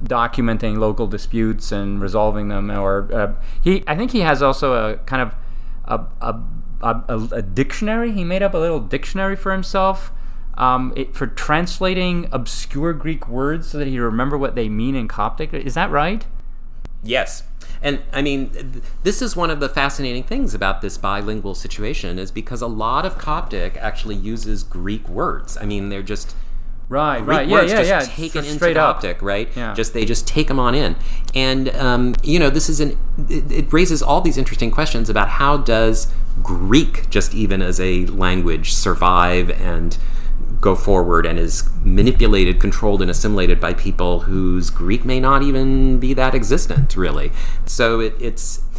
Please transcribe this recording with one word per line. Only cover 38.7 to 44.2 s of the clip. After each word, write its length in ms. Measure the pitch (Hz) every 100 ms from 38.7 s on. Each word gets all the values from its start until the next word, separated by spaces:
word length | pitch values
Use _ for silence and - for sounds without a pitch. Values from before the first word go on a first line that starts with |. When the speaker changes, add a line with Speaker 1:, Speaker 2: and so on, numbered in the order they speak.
Speaker 2:
survive 760 | - - 87 90 90 87 90 87
and 460 | 82 87 82 82 - - - - - - -
go 140 | 101
forward 500 | 90 - 95 87 85
and 140 | 85 85
is 280 | 82 - - -
manipulated, 800 | - 92 107 - 117 98 90 90
controlled, 400 | 101 - 107 101
and 100 | 92
assimilated 480 | 87 110 104 90 85
by 140 | 82
people 480 | 87 - 90 90 87